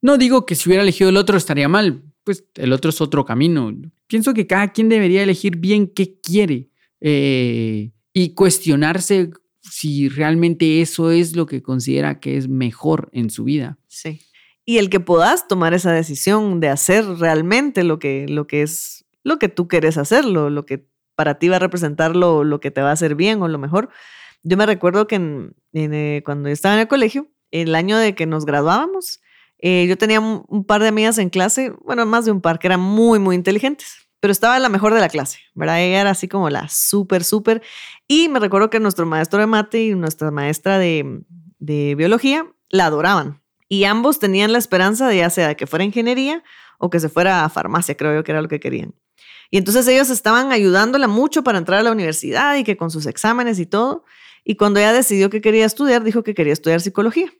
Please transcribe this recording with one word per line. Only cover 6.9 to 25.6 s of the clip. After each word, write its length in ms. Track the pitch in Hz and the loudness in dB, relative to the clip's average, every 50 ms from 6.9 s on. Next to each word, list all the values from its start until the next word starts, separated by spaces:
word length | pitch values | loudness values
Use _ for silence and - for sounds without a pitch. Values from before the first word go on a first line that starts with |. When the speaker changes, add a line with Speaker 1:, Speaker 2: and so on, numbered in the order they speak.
| _ _ - 151 | _ _ -2 0
Speaker 1:
eh, 840 | 147 139 139 139 135 127 123 120 117 117 113 113 110 107 104 113 _ _ _ _ _ | 0 2 2 0 0 0 0 -2 -2 -2 -4 -4 -4 -6 -8 -10 _ _ _ _ _
y 160 | - 180 170 | -2 -2 -2
cuestionarse 1000 | 175 - 196 190 170 - - 165 147 139 151 156 170 185 180 - 202 196 180 165 165 - _ _ _ _ | 0 2 2 2 2 0 0 0 2 2 2 0 0 -2 -2 0 0 0 0 -2 -4 -16 _ _ _ _
si 480 | _ - - - - 156 147 143 143 135 | _ -18 -16 -8 -6 -4 -2 0 -2 -2
realmente 720 | 135 143 156 151 160 165 170 170 170 170 175 160 156 160 | 0 0 0 0 2 2 2 2 2 2 2 2 4 2
eso 300 | 165 160 - - 165 165 | 2 0 -2 -2 0 2
es 260 | 165 170 175 165 165 | 2 2 2 0 0
lo 80 | 170 160 | -4 -4
que 160 | 143 143 131 127 | -2 -4 -10 -6
considera 560 | - 131 127 117 131 135 135 143 147 143 143 | -4 -4 -4 -2 -2 -2 -2 -2 -2 -4 -6
que 160 | - 139 135 | -8 -6 -4
es 120 | 139 135 131 | -4 -4 -4
mejor 600 | 131 131 127 120 113 - - 151 160 156 - - _ | -4 -2 -2 -4 -6 -6 -8 -8 -6 -6 -8 -10 _
en 160 | 127 117 110 | -6 -6 -6
su 140 | - - 113 | -6 -6 -6
vida. 340 | 123 147 151 131 - 147 _ _ | -4 -4 -4 -4 -8 -12 _ _
Speaker 2:
Sí. 340 | _ - - - 160 156 156 _ _ _ _ _ _ _ _ _ | _ -20 -16 -14 -14 -16 -16 _ _ _ _ _ _ _ _ _
Y 140 | - 233 226 | -2 0 0
el 100 | 202 190 | 0 2
que 100 | 190 190 | 0 -2
puedas 460 | 175 180 175 165 170 214 294 359 - | 0 2 2 4 4 4 2 0 -2
tomar 280 | - 208 185 170 165 170 | -4 -2 0 0 0 0
esa 180 | 180 175 185 165 | 0 2 2 0
decisión 680 | 160 165 156 147 135 - - 202 214 214 208 185 170 | 0 0 -4 -6 -4 0 0 0 2 0 0 -2 0
de 80 | 160 147 | 0 0
hacer 360 | 139 143 - - 185 208 220 202 180 170 | 0 0 0 2 2 2 2 0 -4 -2
realmente 680 | 170 165 160 156 160 175 202 247 277 294 247 196 175 | 0 0 2 0 0 0 0 0 0 0 -2 0 0
lo 140 | 170 156 156 | 0 0 -2
que, 280 | - 147 135 135 139 143 | -2 -6 -6 -4 -6 -6
lo 180 | 147 147 147 | -6 -6 -6
que 160 | 147 - 147 147 | -4 -2 -2 -2
es, 420 | 151 156 - - - - - _ _ _ _ _ | -2 -4 -10 -12 -12 -16 -20 _ _ _ _ _
lo 160 | 269 320 302 | -4 -2 0
que 100 | - 196 | 0 -2
tú 200 | - - 180 170 | -2 -4 -4 0
quieres 300 | 185 170 151 160 160 160 | 0 2 2 2 0 0
hacer, 260 | 143 147 220 254 302 | -2 0 2 2 2
lo, 240 | 247 190 165 151 147 | 2 0 0 0 -2
lo 140 | 147 147 143 | -4 -6 -6
que 220 | _ 139 131 _ _ _ _ _ _ _ | _ -10 -12 _ _ _ _ _ _ _
para 240 | - 156 156 - - | -4 -2 -2 -2 0
ti 100 | 165 175 | 2 2
va 80 | 185 | 2
a 40 | 185 | 2
representar 560 | 185 185 185 180 170 151 147 143 160 160 165 | 0 0 -2 -2 -4 -4 -2 0 0 2 2
lo, 260 | 180 180 175 165 156 147 | 2 4 4 4 2 2
lo 160 | 151 147 147 | 0 -2 -2
que 100 | - 147 | -4 -6
te 100 | 139 - | -4 0
va 100 | 135 139 | 0 0
a 40 | 147 | 0
hacer 200 | 156 170 156 147 | 0 0 -2 0
bien 260 | 147 170 202 220 214 185 | 0 0 0 0 0 -2
o 60 | 165 | -4
lo 100 | 160 147 | -4 -6
mejor. 320 | 135 147 160 190 226 262 _ - - - - - - - _ _ _ | -6 -2 -2 -2 -2 -2 _ -20 -20 -20 -20 -20 -20 -20 _ _ _
Yo 140 | 160 180 | -2 0
me 100 | 185 208 | 2 2
recuerdo 400 | 214 214 180 - 175 175 202 214 | 2 2 2 2 0 2 2 0
que 100 | 208 226 | 0 0
en, 380 | 196 180 160 147 135 92 - - _ | -4 -2 -4 -6 -8 -12 -14 -18 _